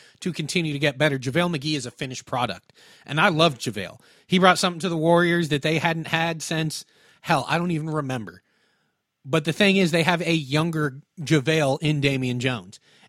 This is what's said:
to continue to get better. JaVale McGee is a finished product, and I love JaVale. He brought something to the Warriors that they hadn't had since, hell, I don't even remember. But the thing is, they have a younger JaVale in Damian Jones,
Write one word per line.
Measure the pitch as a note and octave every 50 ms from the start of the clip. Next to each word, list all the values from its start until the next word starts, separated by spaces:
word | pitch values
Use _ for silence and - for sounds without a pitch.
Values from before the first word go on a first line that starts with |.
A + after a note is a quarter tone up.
| - - _ -
to | - F#3
continue | D#3 - D3+ C#3+ - F3+ E3 D#3 C#3+
to | C#3
get | D#3 C#3+ C3 C3
better. | D3+ D3+ C#3 C3
JaVale | B2 C3+ B2 E3+ F3 F3 E3+
McGee | C#3+ C3+ D#3 D#3
is | C#3 A#2
a | A#2+
finished | - - C#3+ C3 C3 - -
product, | - C#3 B2 B2 G#2+ F2+ - _ _ _ _ - - - - -
and | - C#3 D#3+
I | F#3+ G#3
love | D#3+ D3+ E3 E3 C3+
JaVale. | A#2 - B2+ G#2 G#2+ F2+ E2+ - - _ _ _ _ _
He | - F#3 F3+
brought | F#3 F#3 E3+ -
something | - F3+ F3 E3
to | E3 F3+
the | E3
Warriors | D#3+ D#3 E3 E3+ E3+ F3 E3+ E3+ F3 E3+ C#3
that | D3 C#3
they | - D#3 E3 D3
hadn't | - E3+ E3 E3 D#3 -
had | D#3+ E3 E3 E3+ E3 D#3
since, | - - E3 D#3+ D#3+ D#3 - - - _ _ _ _ _ _ _
hell, | - - E3 C#3 A2+ -
I | D3
don't | E3+ F3 F3+
even | E3+ D3+ D3+ D#3+
remember. | D#3 D#3 C#3+ B2+ B2+ A#2+ G#2 F2+ - - _ _ _ _ _ _ _ _ _ _ _ _ _ _ _ _ -
But | C3+ C#3+ D#3+ D3+
the | E3 D#3
thing | - G#3 G3 F#3+
is, | G3 F#3 D#3+
they | E3 E3
have | D#3 E3+ F3 E3
a | F3 E3+ E3
younger | D#3+ C#3+ B2+ C#3 D3+ E3 E3+ D#3+ D#3 D3+ C#3 B2+ C#3+ - _ _ -
JaVale | D3 A#2+ D#3+ D3 B2 D#3+ D#3+ D#3+ D3 C3+ C#3 -
in | D#3+ D3+ D#3 C#3+
Damian | C3+ C#3 C3+ C3 C3 B2 B2 B2
Jones, | B2 C3 B2 G#2+ F2+ F#2 - - _ _ _ _ _